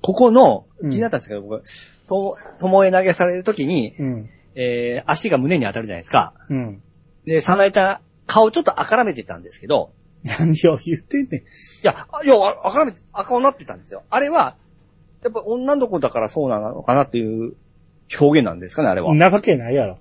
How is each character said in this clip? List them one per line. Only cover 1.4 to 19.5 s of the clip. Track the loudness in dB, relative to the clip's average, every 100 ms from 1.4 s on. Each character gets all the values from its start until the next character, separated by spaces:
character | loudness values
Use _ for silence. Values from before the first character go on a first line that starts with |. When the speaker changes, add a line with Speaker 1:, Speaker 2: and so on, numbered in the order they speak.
Speaker 1:
僕、 | -10 -12 -12 -20 -20 _ _
と-、 | -4 -4 -10 -18 -6
巴 | 2 4 6
投 | 4
げ | 2
さ | 2 0
れ | 0
る |
と | -4
き | -2 -2
に、 | -2 -4 -6
Speaker 2:
う |
ん。 | -6 -6 -12 _ _ -8
Speaker 1:
え | -4 -4 -4 -6
ー、 | -4
足 | -2 0
が | 0
胸 | 0 0
に |
当 | -2
た | -4
る | -8
じ |
ゃ |
な | -12
い |
で | 0
す |
か。 | 0 0 _ _
Speaker 2:
う |
ん。 | -6 -6 -12 _ _ _ _
Speaker 1:
で、 | -4 -2
早 | 0 2
苗 | 2
ち | 2
ゃ | 0
ん、 | -2 _ _ -2
顔 | 2 2
ち | 2
ょ |
っ |
と | -2 -2
あ |
か | -2 0
ら |
め | 0
て | -4
た | -12 -16
ん |
で | -16
す | -20
け | -4
ど。 | -4 -4 _ _ _
Speaker 2:
何 | -10 -2 0 2 2
を | 0
言 | -6 -10
っ |
て | _ -6
ん | -6
ね | -10
ん。 |
Speaker 1:
い | _ -20 -20 -4
や、 | -4 -4 -12 -6
い | 4
や、 |
あ、 | 4 4 -2 -4
あ |
か | -2
ら | -2
め |
て、 | -4 _
赤 | -12 -4 0
に |
な | 0
っ | -2
て |
た | -16
ん | -16
で | -16
す |
よ。 | -20 _
あ | -2
れ | 0
は、 | 0 0 -4 _ _ _ _ _ _
や | -8
っ |
ぱ | -8 -8
女 | -6 -2 0
の | 0
子 | -2
だ | -2
か | -2
ら | -4
そ | -2 -2
う |
な | -2
の | -4 -6
か | 0
な | 2
っ | 2
て | -2
い |
う | -4 -6 -8 -12 _ _ _ _ _ 2
表 | 4 4
現 | 2
な |
ん | -4
で | -10
す | -2
か |
ね、 | 0
あ |
れ | 0
は。 | 2
Speaker 2:
な | 4 4
わ | 4
け | 0